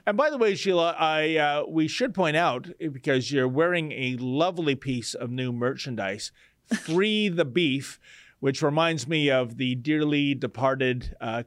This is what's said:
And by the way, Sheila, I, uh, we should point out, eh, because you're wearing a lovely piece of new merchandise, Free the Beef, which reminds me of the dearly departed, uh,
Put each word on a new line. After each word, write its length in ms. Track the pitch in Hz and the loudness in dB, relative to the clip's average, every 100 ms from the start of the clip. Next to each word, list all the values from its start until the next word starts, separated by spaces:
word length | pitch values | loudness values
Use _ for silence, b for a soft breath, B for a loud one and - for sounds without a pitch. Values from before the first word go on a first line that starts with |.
| 208 | -2
And 100 | 208 | 2
by 120 | 302 | 2
the 60 | 277 | 2
way, 160 | 214 | 2
Sheila, 400 | 190 190 175 165 151 | 2 2 4 2 2
I, 380 | 160 156 156 156 | 0 2 2 2
uh, 280 | 147 147 147 | 2 0 0
we 200 | 160 156 | 0 0
should 260 | - 247 | 0 0
point 220 | 185 165 156 | 2 2 4
out, 320 | 170 123 170 - | 2 0 -6 -10
eh, 80 | 160 | -8
because 440 | 135 147 131 127 | -4 0 0 2
you're 160 | 143 131 | 2 2
wearing 440 | 131 170 175 151 | 2 2 0 -2
a 240 | 117 127 123 | -4 -4 -2
lovely 560 | 127 139 180 175 151 | -2 0 0 0 -2
piece 400 | 131 139 123 - | -2 -2 -4 -6
of 160 | - 123 | -8 -6
new 200 | 127 127 | -4 -4
merchandise, 800 | 120 123 135 139 110 98 104 - b b b - | -2 -2 -4 -6 -6 -4 -6 -10 b b b -6
Free 640 | 220 - 175 214 214 208 | -6 0 0 2 2 0
the 160 | 170 143 | 0 0
Beef, 520 | 127 160 135 - - B B B B | 2 2 0 -4 -14 B B B B
which 220 | 139 131 | -4 0
reminds 460 | 147 151 165 160 123 | 0 2 0 0 -2
me 220 | 160 143 | 0 4
of 260 | 131 120 120 | 2 0 -2
the 180 | 127 127 | -2 -2
dearly 580 | 147 156 151 147 143 | 0 0 2 2 0
departed, 840 | 131 123 113 135 135 127 123 - - | -2 -4 0 0 2 0 -2 -6 -8
uh, 220 | 117 117 | -6 -6